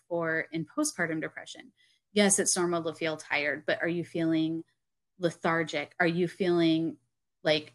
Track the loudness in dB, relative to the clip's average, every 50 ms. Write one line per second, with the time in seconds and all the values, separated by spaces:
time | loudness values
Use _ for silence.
0 | _ -6 -4 -2 0 0 0 -2 -2 -4 -4 -6 -6 -4 -2 -2 -2 -2 -2 -2
1 | -4 -2 -2 -4 -6 -8 -10 -12 -16 -16 -18 -18 -20 -20 _ _ _ _ _ _
2 | _ _ 2 2 4 4 4 2 2 2 2 2 0 0 0 0 -2 -4 -4 -2
3 | -2 -4 -4 -4 -6 -4 -2 -2 -2 -2 -4 -2 -2 -2 -2 0 -2 -2 -2 -4
4 | -4 -4 -4 -2 0 2 2 2 2 0 -2 -4 -8 _ _ _ _ _ _ _
5 | _ _ _ -2 -2 -2 -2 -2 -2 0 0 0 0 -2 -4 -6 -6 -4 _ 0
6 | 0 2 2 2 0 0 0 0 0 2 4 4 4 4 4 2 0 -2 -4 -8
7 | _ _ _ _ _ _ _ _ 0 2 2 2 0 -6